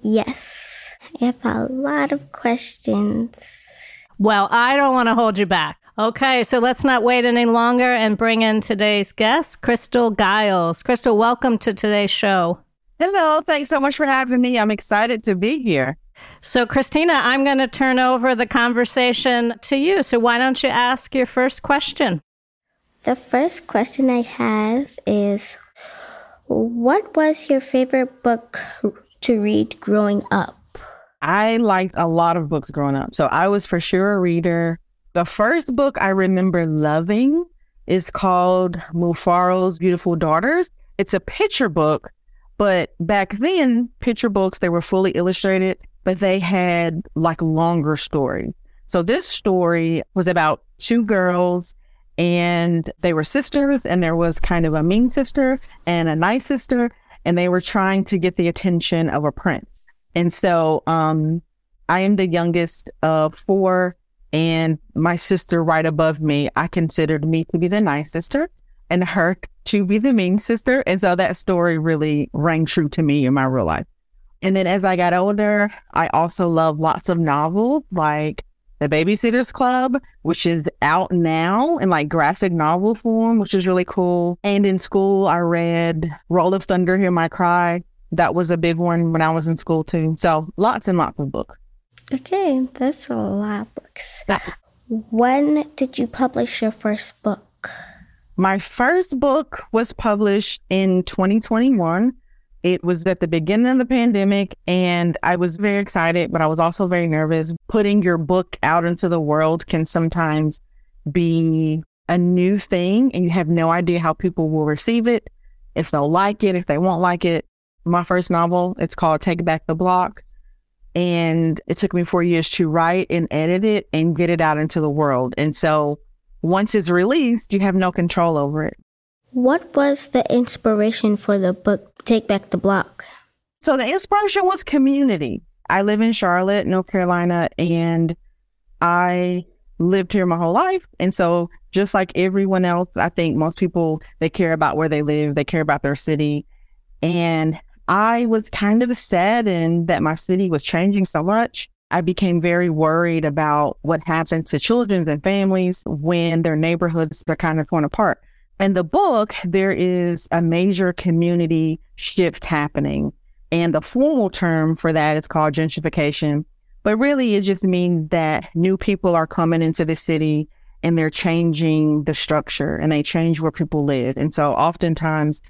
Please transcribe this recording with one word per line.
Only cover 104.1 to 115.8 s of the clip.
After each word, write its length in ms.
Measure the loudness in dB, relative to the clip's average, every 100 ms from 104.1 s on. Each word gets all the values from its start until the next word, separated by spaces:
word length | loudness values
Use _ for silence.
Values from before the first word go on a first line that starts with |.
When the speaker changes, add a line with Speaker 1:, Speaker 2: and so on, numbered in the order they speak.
| 2 2 2 -2 -6 -2
Speaker 3:
and 500 | 0 2 2 0 0
I 140 | -2 0
was 220 | -2 -2
very 220 | -2 0
excited, 520 | -2 0 0 0 0
but 100 | 0
I 60 | 0
was 120 | 2
also 280 | 0 0 0
very 200 | 0 0
nervous. 440 | 0 0 0 -2 -6 -2
Putting 340 | 0 2 4
your 160 | 4 2
book 400 | 2 0 -2 -2
out 220 | 0 2 0
into 240 | 0 0
the 100 | 0
world 480 | 0 2 2 0 -2
can 180 | -2 0
sometimes 760 | 0 0 0 0 0 0 -4 -12 _ -20 -14 -6
be 720 | -2 0 2 2 0 0 -2 -6 _ -2
a 100 | 0
new 420 | 2 2 2 0
thing, 540 | -2 -2 0 2 2
and 120 | 0 0
you 40 |
have 180 | 0 0
no 200 | 2 2
idea 300 | 2 0 0
how 140 | 0
people 360 | -2 -2 -2 -2
will 140 | 0
receive 440 | 0 -2 0 0 2
it, 220 | 0 -4 -18 -20 -20 -10
if 160 | -6